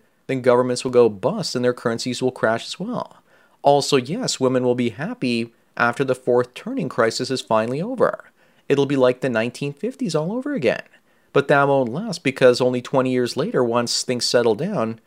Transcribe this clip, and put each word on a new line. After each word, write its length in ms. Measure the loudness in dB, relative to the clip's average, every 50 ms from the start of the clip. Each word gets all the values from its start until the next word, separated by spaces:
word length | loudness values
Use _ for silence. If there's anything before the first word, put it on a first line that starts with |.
| _ _ _ _ _ -6
then 140 | -4 0
governments 420 | 4 4 4 4 4 2 -2 -4 -4
will 80 | 2
go 180 | 4 6 6 6
bust 460 | 4 0 -2 -2 -2 -2 -6 -6 -4
and 100 | -2 0
their 80 | 0 -2
currencies 480 | 0 -2 -4 -4 -4 -4 -6 -6 -2
will 100 | -2 -4
crash 360 | -2 0 0 0 0 0 -4 -8
as 120 | -12 -10
well. 440 | -8 -8 -8 -8 -8 -10 -14 _ _ _ _ _ _ _ _ _ 4
Also, 340 | 4 4 4 4 2 2 0
yes, 420 | 0 0 -6 -6 -4 -4 -4 0
women 240 | 0 0 2 2 2
will 120 | 0 0
be 140 | 0 0 -4
happy 640 | -4 -6 -10 -10 -8 -4 -4 -2 -2 -2 -4 -6 _ _ _ _ -2
after 280 | 0 0 0 2 0 -2
the 120 | -2 -2
fourth 400 | -2 0 2 2 2 2 0 -4
turning 340 | -14 -10 -8 -6 -6 -6 -4
crisis 400 | 0 2 2 2 2 -2 -4 -4
is 120 | -4 -4
finally 400 | -2 0 0 0 0 0 -4 -6
over. 500 | -6 -6 -2 0 0 0 0 -2 -10 -16 _ _ _ _ _ _ _ -2
It'll 200 | 0 2 2 0
be 80 | 2
like 260 | 4 4 4 2 2
the 80 | -2 -2
nineteen 440 | 0 0 -2 -2 -4 -8 -8 -8 -8
fifties 420 | -6 -8 -8 -6 -6 -6 -4 -2
all 180 | -4 -4 -4 -6
over 200 | -6 -6 -6 -6
again. 280 | -2 0 0 -2 -2 -6 _ _ _ _ _ _ _ _ _ -2
But 140 | 0 2 4
that 180 | 4 4 4 4
won't 260 | 2 2 0 -2 -4
last, 300 | -8 -8 -8 -8 -4 -4
because 360 | -4 0 4 4 4 4 4
only 220 | 2 0 0 -2
twenty 300 | -6 -2 0 0 0 2
years 260 | 0 0 0 -2 -2 -4
later, 260 | -4 -2 0 0 0
once 380 | 2 2 0 0 0 -2 -4
things 240 | -4 -4 -4 -4 -2
settle 300 | 0 2 2 4 2 2
down, 440 | 0 -2 -4 -2 -2 -4 -4 -6 -10 _